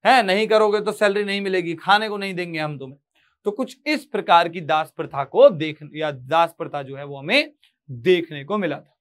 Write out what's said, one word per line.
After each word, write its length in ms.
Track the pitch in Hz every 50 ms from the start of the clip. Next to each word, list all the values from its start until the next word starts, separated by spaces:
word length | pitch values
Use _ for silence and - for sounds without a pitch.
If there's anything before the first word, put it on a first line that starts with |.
| -
है, 180 | 208 262 254 214
नहीं 240 | 190 185 208 220
करोगे 340 | 214 220 214 214 214 208 208
तो 100 | 208 214
सैलरी 320 | 208 - 214 202 196 208 208
नहीं 180 | 202 196 202
मिलेगी, 340 | 196 196 185 185 175 165 165
खाने 340 | 156 - 180 202 208 220 214
को 80 | 208
नहीं 160 | 202 196 196 185
देंगे 260 | 175 180 175 165 160
हम 180 | 156 151 147
तुम्हें। 220 | 127 135 131 139 _ _ _ _ _ _ _ _ _ _
तो 60 | 208
कुछ 260 | 202 - 262 254 - _ _
इस 180 | 294 415 - -
प्रकार 440 | _ - 180 170 - 175 170 170 170
की 120 | 165 185
दास 320 | 160 147 156 156 160 156 _
प्रथा 260 | - 156 139 - 139 139
को 260 | - - 208 269 285
देख, 400 | 196 143 160 156 151 _ 156 147 143
या 180 | 151 156 151
दास 440 | 147 127 123 127 156 165 170 165 165
प्रथा 260 | _ 170 135 143 143 139
जो 120 | 127 139
है 100 | 135 143
वो 120 | 143 143
हमें 360 | 139 135 165 233 285 311 302 _ _ _ _ _ _ _ -
देखने 520 | 131 120 117 180 180 175 170 - 156 143 139
को 140 | 143 202
मिला 220 | 214 190 156 143 -
था। 180 | - _ _ _